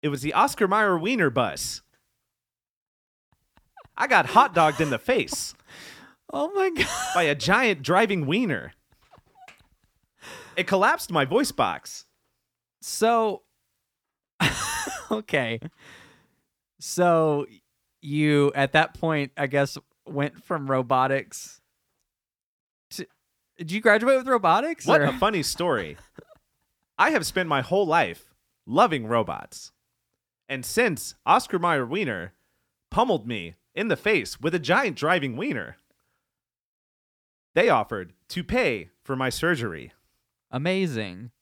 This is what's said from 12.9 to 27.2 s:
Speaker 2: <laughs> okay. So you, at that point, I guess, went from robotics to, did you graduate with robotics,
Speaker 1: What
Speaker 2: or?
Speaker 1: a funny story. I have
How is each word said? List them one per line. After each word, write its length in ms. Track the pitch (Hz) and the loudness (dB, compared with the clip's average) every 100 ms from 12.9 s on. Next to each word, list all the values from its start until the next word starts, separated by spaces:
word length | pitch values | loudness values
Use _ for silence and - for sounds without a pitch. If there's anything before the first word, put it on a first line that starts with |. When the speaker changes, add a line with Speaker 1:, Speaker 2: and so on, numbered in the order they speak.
| - 220 233 220 190 _ _ _ _ _ _ _ _ _ _ | 0 2 2 0 -4 _ _ _ _ _ _ _ _ _ _
Speaker 2:
<laughs> 40 | - - 906 906 880 740 - | -2 -2 -6 -6 -6 -10 -6
okay. 480 | 220 214 147 120 113 160 _ - - - _ _ _ _ _ _ _ | -8 -2 -2 -2 -4 -8 _ -20 -20 -20 _ _ _ _ _ _ _
So 680 | - - 175 165 160 147 139 110 _ _ _ _ | -8 0 4 4 4 0 -4 -12 _ _ _ _
you, 500 | 151 147 151 147 143 135 | -6 0 4 4 2 2
at 160 | 139 | 2
that 260 | 156 160 - | 2 2 -2
point, 320 | 165 156 139 - | -2 -2 -4 -6
I 100 | 143 | -2
guess, 300 | 139 139 - _ _ - | 0 -2 -4 _ _ -10
went 380 | 143 143 - | -4 -4 -6
from 260 | _ 170 135 | _ -6 -2
robotics 920 | 131 120 131 131 135 98 - - - _ _ _ _ _ _ _ _ _ _ _ _ _ | -2 2 2 2 0 -4 -16 -18 -20 _ _ _ _ _ _ _ _ _ _ _ _ _
to, 140 | - - _ _ _ _ _ | -14 -14 _ _ _ _ _
did 140 | 165 | -6
you 80 | 196 | 0
graduate 360 | 220 214 233 269 | 4 4 6 2
with 100 | 254 | 4
robotics, 580 | 247 185 180 294 330 - | 2 4 4 2 -6 2
Speaker 1:
What 160 | 311 | 4
Speaker 2:
or? 40 | 143 | 4
Speaker 1:
a 80 | |
funny 300 | 143 196 202 | 2 0 0
story. 540 | 139 - 175 123 82 73 _ - - - _ _ _ _ _ - | -4 -2 0 0 -2 -12 _ -20 -20 -20 _ _ _ _ _ 0
I 140 | 269 | 2
have 140 | 302 | 2